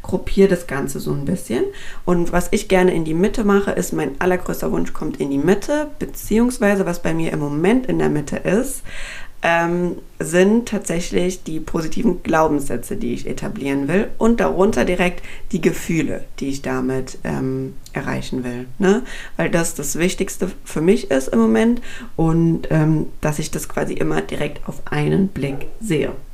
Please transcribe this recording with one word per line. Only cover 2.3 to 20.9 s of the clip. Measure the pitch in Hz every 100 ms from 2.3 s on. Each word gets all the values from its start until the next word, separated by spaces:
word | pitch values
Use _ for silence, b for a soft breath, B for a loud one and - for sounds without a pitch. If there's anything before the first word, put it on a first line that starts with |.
was | 175 -
ich | 208 -
gerne | 185 185
in | 170 156
die |
Mitte | 160 175 247
mache, | 202 202 196
ist, | - 185
mein | 160 147 139
allergrößter | 180 180 - 151 156
Wunsch | 165 170
kommt | - 156 -
in | 143
die | 139
Mitte, | 160 202 - 294 294 -
beziehungsweise | - - - 220 247 247 202 202 175
was | 175
bei | 175
mir | 165 165
im | 156
Moment | 147 147 180 254 254
in | 165
der | 151
Mitte | 147 147 -
ist, | - 190 269 - B B B B B -
ähm, | - 170 170 175 175 - - -
sind | 156 175 190 226 233
tatsächlich | 202 - 170 - 190 180 185
die | - 156
positiven | - - 160 190 - 180
Glaubenssätze, | - 160 160 147 139 120 - 127
die | 120
ich | 120 -
etablieren | - 143 143 139 139 139
will | 180 240 -
und | 226 233
darunter | 175 160 202 - 190
direkt | 180 180 175 B B -
die | 180
Gefühle, | 180 - - 165 135 90 - -
die | 139
ich | 135
damit, | 135 131 127 131 131 - -
ähm, | 143 131 131 135 - -
erreichen | 151 143 131 - 131 123
will, | 123 127 -
ne? | 185 214 247 B B -
Weil | 165
das | 170 165 -
das | 151 147
Wichtigste | 180 - 190 - 180 -
für | - 160
mich | 165